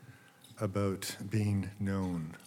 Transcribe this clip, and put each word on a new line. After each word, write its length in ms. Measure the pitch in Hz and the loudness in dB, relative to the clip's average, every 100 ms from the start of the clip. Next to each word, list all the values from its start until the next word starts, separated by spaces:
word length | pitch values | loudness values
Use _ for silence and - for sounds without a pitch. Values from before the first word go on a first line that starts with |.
| - - - - - - | -20 -20 -20 -20 -16 -4
about 560 | 104 101 98 95 - - 98 | -2 2 2 0 -4 -6 0
being 360 | 107 104 101 92 - | 2 4 2 0 -2
known 560 | 98 98 92 87 78 - | 0 2 0 -2 -4 -10